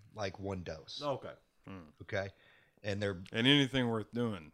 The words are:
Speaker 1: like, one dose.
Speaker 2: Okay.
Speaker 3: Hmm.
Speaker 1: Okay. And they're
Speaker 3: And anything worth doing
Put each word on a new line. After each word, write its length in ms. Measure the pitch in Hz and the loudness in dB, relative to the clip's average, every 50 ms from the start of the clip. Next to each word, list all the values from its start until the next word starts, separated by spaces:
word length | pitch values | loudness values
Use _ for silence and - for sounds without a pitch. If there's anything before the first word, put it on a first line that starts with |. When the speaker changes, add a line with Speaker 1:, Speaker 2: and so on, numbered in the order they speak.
| - - - | -20 -14 -8
Speaker 1:
like, 260 | 110 104 98 95 - | -4 -4 -4 -4 -4
one 240 | 95 98 98 92 85 | -4 -4 -4 -4 -4
dose. 380 | 82 80 78 71 - - - 139 | -6 -8 -10 -10 -12 -10 -6 -4
Speaker 2:
Okay. 300 | 147 135 123 - - - - _ _ _ _ - - | -2 -2 -4 -6 -10 -14 -16 _ _ _ _ -16 -14
Speaker 3:
Hmm. 220 | 98 92 85 73 - - 98 | -14 -12 -14 -16 -18 -18 -10
Speaker 1:
Okay. 260 | - - 98 95 101 - _ - - - - _ _ _ _ - | -4 -2 -2 -2 -4 -6 _ -20 -20 -20 -20 _ _ _ _ -4
And 180 | 104 101 101 | -2 0 0
they're 200 | 104 101 98 87 95 - | 2 0 0 -2 -6 -4
Speaker 3:
And 160 | - 110 117 131 | 0 4 6 8
anything 400 | 143 147 139 127 135 135 123 120 | 8 8 6 4 2 2 2 2
worth 220 | 113 110 104 - | 2 0 -2 -2
doing 400 | - 117 120 117 104 90 78 76 | -2 -2 -2 -2 -2 -4 -8 -12